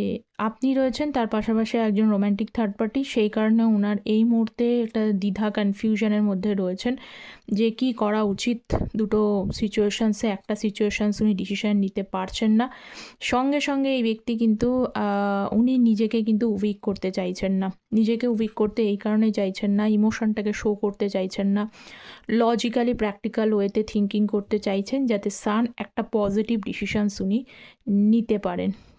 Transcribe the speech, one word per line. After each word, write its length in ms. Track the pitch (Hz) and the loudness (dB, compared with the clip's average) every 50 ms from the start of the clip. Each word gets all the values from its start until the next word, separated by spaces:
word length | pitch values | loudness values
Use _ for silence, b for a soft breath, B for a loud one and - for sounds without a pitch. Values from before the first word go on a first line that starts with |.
| 202 196 - - - _ _ | 0 -2 -4 -6 -8 _ _
আপনি 360 | - 208 220 226 - 262 269 262 | -4 -4 -4 -4 -2 0 0 2
রয়েছেন, 380 | 269 262 262 247 - 302 302 | 2 2 0 0 -2 -4 -2
তার 160 | 277 254 226 | 0 -2 0
পাশাপাশি 500 | 220 233 214 208 226 220 220 226 220 - | 0 -2 -2 0 0 0 0 0 0 0
একজন 320 | 233 226 214 202 208 220 220 | 0 0 2 2 2 4 4
রোম্যান্টিক 420 | 208 196 202 208 202 202 220 - | 4 2 2 2 0 0 -2 -4
থার্ড 220 | - 240 220 196 202 | -2 -2 -2 -2 -2
পার্টি। 260 | - 226 214 - 269 277 | -2 -4 -2 -2 -4 -4
সেই 260 | 277 - 240 214 214 | -2 0 0 0 0
কারণে 340 | - 220 220 220 220 226 226 | 0 0 2 2 4 4 4
ওনার 340 | 226 220 202 202 208 208 202 - | 4 4 2 2 0 0 -2 0
এই 180 | - 214 220 226 | 0 2 2 4
মুহূর্তে 580 | 240 233 226 226 220 - - 240 240 240 240 | 4 2 2 0 0 -2 -2 0 2 2 0
একটা 300 | 226 220 - 220 214 214 | 0 0 -2 0 0 0
দ্বিধা, 380 | 208 185 208 202 190 202 220 214 | 0 0 0 -2 -2 -2 -2 -2
কনফিউশনের 760 | 208 220 208 202 196 - - 220 214 202 226 214 208 208 208 | 0 0 0 0 0 0 0 0 0 2 2 2 2 2 2
মধ্যে 300 | 208 196 180 196 214 202 | 0 0 0 0 0 0
রয়েছেন 400 | 196 185 180 185 - - 247 262 B B B B B B B B B B - | 0 0 -2 -2 -2 -2 -4 -4 B B B B B B B B B B -4
যে 200 | 208 202 226 226 | 0 0 2 0
কী 220 | 226 - 254 262 226 | 0 0 -2 -2 0
করা 300 | - 214 208 214 214 214 | 0 0 0 0 0 0
উচিত। 360 | 202 196 - - 240 240 233 - - - - - - - | 0 0 -2 -2 -2 -4 -4 -2 -2 -2 -2 0 -2 -2
দুটো 240 | 214 220 208 214 214 214 208 202 196 185 196 - | -2 0 0 2 2 2 2 2 0 -2 -2 -4
সিচুয়েশনসে 720 | - 220 202 - 214 208 208 202 - 226 214 208 - - | -4 -4 -2 0 0 0 0 0 0 0 0 0 0 -2
একটা 280 | 220 190 190 - - 208 | -2 -2 -4 -4 -6 -4
সিচুয়েশনস 640 | 208 - 214 202 - 214 208 - - 208 208 202 - | -2 -2 -2 -2 0 -2 0 0 0 0 0 0 2
উনি 120 | 220 214 202 | 2 2 2
ডিসিশন 400 | 185 190 190 202 - - 214 208 | 0 -2 -4 -4 -2 0 0 2
নিতে 260 | 202 196 190 - 202 196 | 2 0 0 -2 -4 -6
পারছেন 480 | - - 185 185 185 - - 226 220 | -4 -4 -6 -6 -6 -4 0 2 4
না। 140 | 220 220 247 262 B B B B B B B B B - | 4 4 2 0 B B B B B B B B B -10
সঙ্গে 400 | - - 247 247 262 277 285 294 | -4 0 0 2 2 2 0 0
সঙ্গে 300 | 277 302 277 269 269 269 | 0 0 0 0 0 0
এই 140 | 269 254 226 | 0 2 0
ব্যক্তি 340 | 226 220 220 - - 233 | 0 -2 -2 -4 -4 -2
কিন্তু, 320 | 220 233 220 214 214 240 247 254 254 247 247 - | 2 2 2 2 2 2 2 2 2 0 0 -2
আহ, 600 | 214 208 202 202 202 202 202 202 196 196 - - 214 | -2 -2 0 0 0 0 0 0 -2 -2 0 2 2
উনি 180 | 240 254 262 | 2 4 4
নিজেকে 440 | 254 240 226 220 202 220 214 - 226 214 | 4 4 4 4 2 2 0 0 0 0
কিন্তু 220 | 226 220 208 240 226 | 0 0 2 0 0
উইক 300 | 208 190 208 208 196 202 | 0 0 -2 -2 -4 -4
করতে 320 | - 208 196 - - 190 | -4 -4 -4 -2 -4 -4
চাইছেন 400 | 185 202 185 180 185 - 196 190 | -4 -2 -4 -4 -4 -4 -2 0
না। 200 | 196 190 190 190 - _ _ - | 0 0 -2 -2 -6 _ _ -2
নিজেকে 360 | 214 220 220 214 233 226 240 | 0 2 2 2 2 0 0
উইক 260 | 247 233 214 226 214 - | 0 0 0 -2 -2 0
করতে 360 | - 214 208 208 240 220 202 | 0 0 0 0 0 0 0
এই 80 | 202 | 0
কারণেই 340 | 202 - 214 214 214 220 220 | -2 -2 0 2 2 2 2
চাইছেন 400 | 202 214 202 190 190 - 214 202 | 2 0 -2 -2 -2 -2 -2 0
না, 160 | 202 208 214 | 0 2 2
ইমোশনটাকে 640 | 214 214 208 214 220 220 - 226 220 214 220 202 214 202 | 2 2 4 2 2 2 0 -2 -2 -2 -2 -2 -2 -2
শো 220 | - - 214 208 | -2 -2 -2 -2
করতে 340 | 208 - 202 202 - 208 202 | 0 -2 -4 -2 -2 -2 -2
চাইছেন 380 | 196 190 185 190 - - 196 | -2 -2 -2 -2 -2 -2 0
না, 160 | 196 196 208 208 220 B B B B B B B B B B B - | 2 2 0 0 -4 B B B B B B B B B B B -2
লজিক্যালি 640 | 220 233 233 226 240 226 247 233 226 247 240 247 240 | 0 2 2 2 2 0 0 0 0 0 0 0 0
প্র্যাকটিক্যাল 600 | - 214 208 202 - - 214 - 226 220 220 214 | 0 -2 -4 -4 -4 -8 -4 -2 0 0 2 2
ওয়েতে 300 | 202 202 196 - 214 214 | 2 0 0 0 -2 -2
থিঙ্কিং 440 | - - 208 202 202 - 208 208 | 0 0 -2 0 0 0 0 0
করতে 320 | 202 - 208 202 - 220 208 | 0 0 -2 -2 -2 -2 -2
চাইছেন 460 | - 208 196 196 196 - 262 277 269 | -2 -2 -2 -2 -2 -2 -2 -2 0
যাতে 240 | 226 214 202 - 202 | 0 0 0 -2 -4
সান 380 | - - - 220 208 220 240 240 - | -6 -4 -2 0 0 0 0 -2 -4
একটা 260 | - 202 - _ - 226 - | -8 -12 -8 _ -8 -4 -2
পজিটিভ 500 | - 214 208 196 196 214 214 - 233 214 | 0 0 0 0 0 0 0 0 -2 -2
ডিসিশনস 600 | 196 - - - 208 196 - 214 208 202 202 - | -4 -6 -6 -6 -6 -4 -2 0 0 0 -2 -2
উনি 240 | 190 190 202 254 277 B B B B B B B - | -2 0 0 -2 -2 B B B B B B B -4
নিতে 500 | 240 202 202 208 214 220 233 226 - 214 | 0 2 4 4 6 4 4 2 0 0
পারেন, 320 | 202 - 185 175 180 180 196 196 B B B B | 0 -2 -2 -2 -2 -2 -4 -4 B B B B